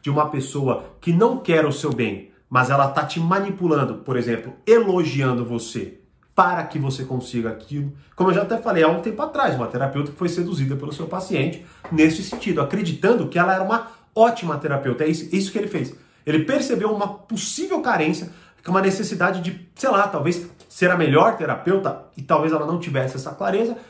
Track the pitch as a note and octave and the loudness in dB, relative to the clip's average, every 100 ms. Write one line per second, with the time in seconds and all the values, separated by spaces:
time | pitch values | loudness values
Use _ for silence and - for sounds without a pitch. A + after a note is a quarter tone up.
0 | C#3+ C#3+ D3 C#3 - C#3+ C3+ - - - | -2 0 0 -2 -6 -4 -2 -2 -6 -8
1 | - E3+ A#3 B3 - D#3+ D3+ C#3 D3 B2 | 0 4 4 2 0 2 2 0 -2 -2
2 | A2 F#2+ - _ _ B2+ B2+ C#3 C#3 D#3 | -2 -4 -12 _ _ 2 4 4 2 0
3 | C#3+ E3+ E3 G3 G3+ - F3 D3 A#2+ G#2+ | -2 -2 0 0 0 -2 2 2 0 -4
4 | - B2 A#2 A2+ - - - A#3 G#3 F3+ | -4 -2 -2 -4 -6 -8 4 6 6 2
5 | D#3 C3 C3 B2 A#2 A#2 - A2+ F#2+ - | 0 0 0 0 -2 -6 -6 -8 -10 -12
6 | _ _ _ - F3+ F3 D#3 D3 C3+ C3 | _ _ _ 2 2 2 -4 -4 -4 -4
7 | C3 B2+ - A#2+ A2+ A2 - D3 C#3+ - | -6 -6 -4 -4 -4 -8 -8 -6 -6 -8
8 | - - F#3 F#3+ G3+ A3 A#3 F#3 D#3 E3 | -20 0 2 2 0 -2 0 4 4 2
9 | A3+ G#3+ D4+ D4 B3+ B2+ A2+ B2 C3+ C#3 | -4 -6 -6 0 0 0 -4 -2 -2 -2
10 | D3 - F3 E3+ F3+ D#3+ C3+ C#3 D3+ - | -6 -4 -4 -2 -4 -2 -2 -4 -8 -10
11 | E3 F#3 - D#3+ D#3 E3+ - - - D#3+ | -8 -8 -4 -2 -2 -4 -16 -20 -4 4
12 | D#3 D#3 F#3 - G#3+ D#3 C#3 G3+ F3+ C#3 | 4 2 -6 -6 -2 -2 0 -2 -4 0
13 | G3 A#3+ - F3 F3 F#3+ F#3+ A#3 - - | 4 4 2 2 2 2 0 -2 -4 -16
14 | _ - A3+ A3+ E3+ C#3+ D3 C#3 C3+ A#2+ | _ 4 4 4 -4 -4 -2 -2 -2 0
15 | D#3 E3 - F#3+ G3 G#3+ G#3+ D#3+ C3 - | 0 0 -2 -2 0 -2 -2 -4 -6 -8
16 | _ _ - D3+ - C4 - A3 G#3+ G#3 | _ _ 0 0 2 0 0 0 0 -2
17 | G3+ - - G#3 - - F#4+ F#4 B3+ F#3+ | -4 -6 -8 -6 -6 -6 -4 -2 0 0
18 | D#3 F3 - - - _ - F#3+ G3 F#3+ | 0 -2 -6 -16 -20 _ -2 2 2 0
19 | A3 F3 F3+ F#3 E3+ - - - C4 G3 | -4 0 0 0 -6 -8 -16 -4 0 2
20 | G3+ D#3 D3+ F3 - - - - F3+ F3 | 2 0 -2 -2 -6 -18 -20 0 2 4
21 | D#3 C#3+ G#3 A3 D3+ B2 F3 G3 F#3+ - | 4 6 6 4 -4 -2 0 0 0 -6
22 | - - C3+ D#3 D#3 D#3 D3 F3 - C3 | -14 -18 0 2 2 0 0 -4 -2 -2
23 | B2+ C3 D3 - G3 G3 A#3 A#3 | -2 -6 -10 -6 -2 0 -2 -4